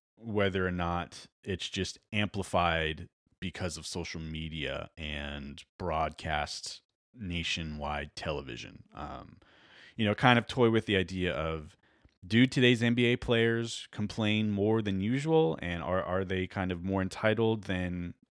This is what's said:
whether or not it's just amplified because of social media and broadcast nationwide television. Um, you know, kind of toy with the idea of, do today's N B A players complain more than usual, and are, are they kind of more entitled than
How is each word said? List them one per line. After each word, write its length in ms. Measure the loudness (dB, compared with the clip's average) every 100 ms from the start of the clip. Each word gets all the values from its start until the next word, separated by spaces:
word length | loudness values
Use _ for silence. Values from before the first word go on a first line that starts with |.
| _ _
whether 480 | -6 0 2 2
or 60 | 0
not 560 | 0 0 -2 -4 -12 -20 _
it's 260 | -6 -6 -4
just 300 | -4 -4 -6 -6
amplified 960 | -2 -2 -4 0 2 4 2 0 -4 -10 _ _ -12
because 360 | -10 -6 -6 -6
of 100 | -8
social 340 | -8 -6 -8
media 680 | -8 -8 -6 -6 -6 -6 -10 -10
and 680 | -8 -6 -8 -8 -10 -14 -16 -8
broadcast 1040 | -2 0 -2 -4 -2 -2 -2 -6 -10 -14 _ _ _ -10
nationwide 960 | -6 -4 -2 -4 -4 -6 -4 -4 -6
television. 720 | -8 -4 -4 -6 -10 -14 -18 -18
Um, 440 | -14 -12 -12 -16 -20 _ -20 -20 -20 -12 0
you 100 | 2
know, 80 |
kind 240 | 4 6 6
of 80 | 4
toy 240 | 4 6
with 160 | 6 4
the 100 | 2
idea 380 | 2 0 0
of, 420 | 0 -2 -4 -8 -18 _ _ -20 _
do 220 | 2 6 6
today's 380 | 6 4 6
N 100 | 4
B 120 | 4 4
A 100 | 2
players 720 | 2 4 4 2 -2 -8 -12
complain 600 | -6 -6 0 2 2 2
more 300 | 2 2 2
than 200 | 2 0
usual, 580 | 0 0 2 4 4 0
and 220 | -4 -4
are, 200 | -2 -2
are 220 | 0 -2
they 220 | 0 -2 -2
kind 240 | -2 -2
of 140 | -2
more 180 | -2 0
entitled 600 | -2 0 0 2 2 0
than 500 | -2 -2 -2 -4 -6 -10 _